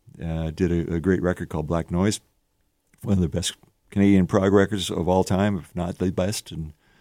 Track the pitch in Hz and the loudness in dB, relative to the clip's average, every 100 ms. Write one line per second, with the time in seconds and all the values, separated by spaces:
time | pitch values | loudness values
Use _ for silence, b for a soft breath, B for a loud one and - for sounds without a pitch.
0 | - - 82 80 80 76 87 85 82 85 | -20 -12 -6 -4 -6 -2 0 0 0 -2
1 | 92 92 90 90 87 80 76 85 78 87 | 0 2 0 -2 -4 -6 -2 -4 -2 0
2 | 101 - _ _ _ _ _ _ _ _ | 0 -2 _ _ _ _ _ _ _ _
3 | - 98 82 85 - - _ _ _ 101 | -2 0 0 -2 -6 -10 _ _ _ 2
4 | 101 98 87 104 98 101 98 104 87 90 | 4 6 4 2 4 4 4 0 -4 -4
5 | 85 92 90 95 104 95 - 87 85 78 | 0 2 2 0 0 -2 -8 -8 -8 -4
6 | - 135 90 107 - 95 78 - _ _ | -4 -2 -4 -4 -10 -12 -12 -14 _ _